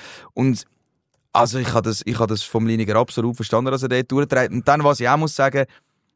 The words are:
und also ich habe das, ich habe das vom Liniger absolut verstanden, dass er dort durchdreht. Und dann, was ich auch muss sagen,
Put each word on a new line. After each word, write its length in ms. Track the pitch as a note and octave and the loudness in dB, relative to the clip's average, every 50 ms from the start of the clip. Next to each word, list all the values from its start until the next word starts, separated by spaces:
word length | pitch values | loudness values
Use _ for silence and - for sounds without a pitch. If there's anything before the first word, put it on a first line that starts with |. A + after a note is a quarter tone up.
| - - - - - - _ | -6 -20 -20 -20 -20 -10 _
und 300 | - C3 C3+ A#2+ G#2 - - _ _ _ _ _ _ _ _ _ _ _ _ - | 0 2 2 2 0 -4 -10 _ _ _ _ _ _ _ _ _ _ _ _ 2
also 260 | - - - A#2 C3 | 2 2 2 0 -2
ich 140 | B2 - - | -4 0 0
habe 80 | A#2 | 0
das, 200 | G#2+ A#2 G#2+ - - | 0 0 -2 -4 -4
ich 120 | - A#2 A2 | -6 -2 -2
habe 100 | A#2 G2+ | 0 0
das 160 | A2 G2+ - | -2 -4 -4
vom 220 | - - A2+ A2+ | -4 -2 0 0
Liniger 300 | A2+ A2+ A2 A2 G2+ G#2 | 0 0 0 -2 0 0
absolut 400 | A2+ B2 - - B2 A2+ A#2+ A#2+ | 0 0 0 -2 -2 -2 -2 -2
verstanden, 340 | - A2+ - - A2+ B2+ C3 | -4 -4 -2 -2 0 0 0
dass 120 | C3+ C3 C3 | -2 -4 -2
er 60 | B2 | -2
dort 200 | B2+ B2+ B2+ - | -2 -2 -2 0
durchdreht. 420 | C3 C#3 D3 C#3+ - B2+ B2+ - | 0 -2 0 2 2 0 0 0
Und 140 | - B2 - - | -2 -2 2 2
dann, 160 | C#3+ D#3 D3 | 2 4 4
was 160 | C#3+ C#3+ - | 2 2 2
ich 80 | A#2+ A#2+ | 2 2
auch 80 | C#3 D3+ | 2 2
muss 180 | D#3+ D3+ - | 0 -2 0
sagen, 300 | - C3+ C3+ C3 C#3 C3+ - _ _ _ _ _ _ _ _ _ | 0 0 0 0 0 -2 -4 _ _ _ _ _ _ _ _ _